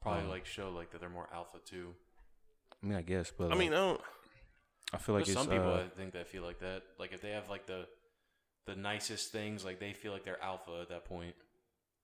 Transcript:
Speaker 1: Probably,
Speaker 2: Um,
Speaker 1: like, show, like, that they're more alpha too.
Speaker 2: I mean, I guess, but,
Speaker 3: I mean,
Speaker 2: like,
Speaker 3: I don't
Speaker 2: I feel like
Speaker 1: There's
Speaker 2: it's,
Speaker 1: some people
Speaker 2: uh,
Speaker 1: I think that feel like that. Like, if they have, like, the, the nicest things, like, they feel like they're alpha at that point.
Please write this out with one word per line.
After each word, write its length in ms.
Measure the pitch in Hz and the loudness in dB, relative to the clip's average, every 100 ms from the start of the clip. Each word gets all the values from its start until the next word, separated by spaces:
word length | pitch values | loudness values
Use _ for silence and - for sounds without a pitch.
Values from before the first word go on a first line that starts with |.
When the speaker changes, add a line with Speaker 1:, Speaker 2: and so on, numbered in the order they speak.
Speaker 1:
Probably, 220 | 110 101 | 0 2
Speaker 2:
Um, 60 | 95 | 0
Speaker 1:
like, 160 | 92 87 | -2 -4
show, 260 | - 95 | -4 -4
like, 200 | 87 85 | -4 -6
that 80 | 82 | -8
they're 80 | 87 | -8
more 200 | 87 - | -6 -6
alpha 260 | 85 87 - | -8 -8 -12
too. 360 | - 90 87 87 _ - - - - _ _ - | -10 -8 -8 -12 _ -20 -20 -20 -20 _ _ -6
Speaker 2:
I 40 | 101 | 0
mean, 100 | 98 | 0
I 40 | |
guess, 300 | 82 92 82 - | 2 0 0 2
but, 160 | 170 | 4
Speaker 3:
I 40 | 180 | 6
mean, 160 | 170 | 6
Speaker 2:
like, 80 | 156 | 6
Speaker 3:
I 40 | 190 | 6
don't 140 | - - - - - - _ _ _ - | 4 -2 -14 -20 -20 -20 _ _ _ -4
Speaker 2:
I 60 | - | -2
feel 160 | - | 4
like 120 | 104 87 | 6 6
Speaker 1:
There's 120 | 98 | 4
Speaker 2:
it's, 60 | 143 | 6
Speaker 1:
some 60 | |
people 200 | 95 90 | 6 6
Speaker 2:
uh, 120 | 90 | 6
Speaker 1:
I 60 | 90 | 2
think 240 | 92 95 | -4 -8
that 140 | 90 85 | -6 -8
feel 140 | 95 | -6
like 160 | 87 87 | -6 -4
that. 240 | 92 92 - - | -4 -6 -8 -10
Like, 140 | 92 | -8
if 80 | 92 | -6
they 100 | 104 | -4
have, 160 | 104 98 | -4 -4
like, 180 | 98 - | -6 -4
the, 200 | 92 87 - _ _ _ _ _ _ - | -6 -6 -14 _ _ _ _ _ _ -8
the 100 | 95 | -2
nicest 560 | 104 107 - 107 - | 0 0 0 -2 -2
things, 320 | 110 104 104 | -2 -2 -2
like, 160 | 95 92 | -4 -4
they 140 | 101 | -6
feel 180 | 98 107 | -6 -6
like 120 | 98 | -4
they're 180 | 95 90 | -4 -2
alpha 360 | 95 92 - 85 | -2 -4 -4 -6
at 80 | 87 | -6
that 160 | 87 - | -8 -6
point. 300 | 90 85 - - _ _ _ _ _ | -6 -6 -10 -20 _ _ _ _ _